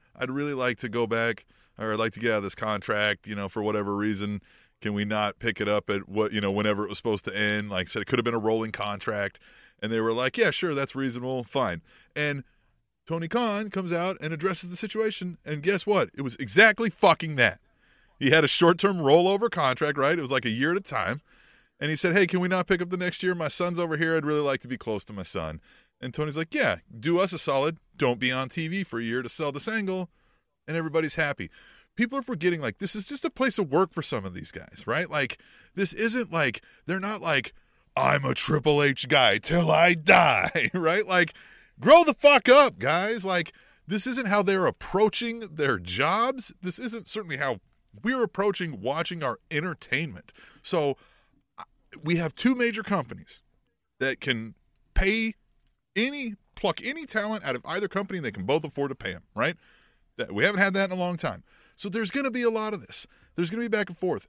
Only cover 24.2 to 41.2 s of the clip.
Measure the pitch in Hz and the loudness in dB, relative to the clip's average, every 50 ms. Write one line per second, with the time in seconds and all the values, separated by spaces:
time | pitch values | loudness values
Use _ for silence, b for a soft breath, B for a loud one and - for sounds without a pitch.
24.2 | 143 147 151 147 147 139 135 127 - 123 127 - - 120 107 98 - - 107 98 | 0 0 0 0 0 0 -2 -2 -4 -8 -10 -8 -6 -6 -6 -6 -6 -10 -12 -10
25.2 | 90 - - 95 80 78 78 80 b b b b b b b - - 127 117 - | -8 -6 -6 -6 -6 -6 -8 -10 b b b b b b b -14 -12 -10 -6 -6
26.2 | 151 151 143 156 165 - - 302 254 131 101 82 - - - 113 110 151 170 175 | -6 -4 -4 -6 -6 -4 -2 0 0 0 0 -2 -6 -18 -16 -8 -2 0 2 2
27.2 | 190 180 185 160 - - 135 135 139 160 165 - _ _ _ - 143 127 123 107 | 2 0 0 -4 -2 0 0 0 0 0 -2 -6 _ _ _ 0 0 0 2 2
28.2 | 127 127 127 131 131 127 - 170 160 160 175 196 185 - - 117 117 113 117 127 | 0 -2 0 -2 -4 -6 -6 -8 -6 -4 -4 -6 -6 -6 -6 -6 -4 -4 -4 -4
29.2 | 123 117 - - 156 143 135 143 - 220 220 220 202 190 185 185 180 - _ _ | -6 -6 -6 -6 -6 -4 -4 -4 -6 -4 -4 -4 -2 -2 -4 -4 -6 -8 _ _
30.2 | _ _ _ _ _ _ _ _ - - 156 165 160 160 143 160 160 151 - 160 | _ _ _ _ _ _ _ _ -10 -6 -4 -4 -4 -2 0 0 0 0 -2 -2
31.2 | 156 143 139 - 92 80 B B B B B B B B - - 233 226 262 277 | -2 -2 -2 -6 -8 -12 B B B B B B B B -4 -2 -2 -2 -2 -6
32.2 | 240 - 247 151 156 180 175 160 143 117 98 - 202 - - 214 196 - 285 - | -6 -6 -6 -2 0 0 0 0 -2 -6 -6 -4 -6 -6 -4 -4 -6 -8 -8 -6
33.2 | - 330 - - 262 262 - - 190 139 131 170 190 180 - - 151 - 139 113 | -6 -6 -2 0 -2 0 0 0 -2 2 2 2 2 2 -2 -8 -6 -4 -4 -4
34.2 | 95 95 90 - 82 - - 92 - - - - - - 117 151 180 - 151 147 | -6 -6 -10 -12 -14 -12 -14 -16 -16 -16 -18 -14 -6 -4 -2 -2 -2 -4 -4 -4
35.2 | 139 120 - - B B B B B B B 180 196 - - - 220 233 220 254 | -4 -4 -6 -12 B B B B B B B -4 -2 -2 -2 -2 -2 0 0 -2
36.2 | 226 - 156 165 147 127 107 - b b b b b - 175 190 190 202 214 196 | -4 -2 -2 0 0 0 -2 -4 b b b b b -6 -6 -4 -4 -6 -6 -6
37.2 | - 165 151 135 120 - - - _ _ _ _ _ _ - 135 131 131 147 143 | -4 -2 -2 -2 -2 -4 -12 -20 _ _ _ _ _ _ -2 2 2 4 4 2
38.2 | 139 131 127 - - - 156 147 127 156 147 147 147 143 135 - - 127 151 143 | 2 -2 -2 -2 0 0 0 2 4 4 4 6 4 2 2 0 -2 2 4 6
39.2 | 127 110 98 107 - - 156 175 170 160 156 156 170 180 175 165 151 180 185 180 | 6 6 6 4 0 0 2 2 4 4 6 6 6 6 4 4 4 6 6 8
40.2 | 170 151 123 98 90 - - 170 123 - - 180 165 160 170 208 202 185 185 180 | 8 6 4 2 2 0 0 0 0 0 0 0 0 2 2 0 0 2 2 2